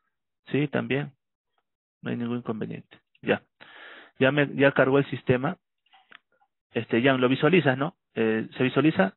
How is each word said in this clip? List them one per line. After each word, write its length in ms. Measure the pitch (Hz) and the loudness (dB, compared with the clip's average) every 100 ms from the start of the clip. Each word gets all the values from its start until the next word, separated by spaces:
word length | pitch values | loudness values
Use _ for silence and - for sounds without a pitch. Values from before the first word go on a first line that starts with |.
| _ _ _ _ - | _ _ _ _ -6
Sí, 200 | 131 147 | -4 -2
también. 460 | 127 117 131 143 - _ _ _ _ _ _ _ _ | -4 -4 -6 -8 -14 _ _ _ _ _ _ _ _
No 80 | 120 | -10
hay 80 | 120 | -8
ningún 200 | 117 120 | -6 -8
inconveniente. 600 | 120 110 110 - - - _ _ | -8 -10 -10 -12 -16 -20 _ _
Ya. 220 | - - _ _ - - - - - - | -4 -4 _ _ -20 -20 -20 -20 -14 0
Ya 140 | 131 | 0
me, 180 | 147 139 - | 2 0 4
ya 160 | 139 | 4
cargó 260 | - 131 139 | 4 4 4
el 100 | 139 | 0
sistema. 460 | 131 - 127 139 190 _ _ _ _ _ - _ _ _ _ _ | -2 0 0 -2 -8 _ _ _ _ _ -20 _ _ _ _ _
Este, 320 | 123 113 120 | -8 -2 0
Jan, 180 | 135 131 | 2 2
¿lo 80 | 123 | 2
visualizas, 480 | 135 151 180 143 131 | 2 2 2 2 0
no? 180 | 151 - _ - | -2 -8 _ -4
Eh, 340 | 113 110 - - | -2 -2 -4 -2
¿se 60 | |
visualiza 520 | 127 135 151 160 190 | -2 2 2 2 0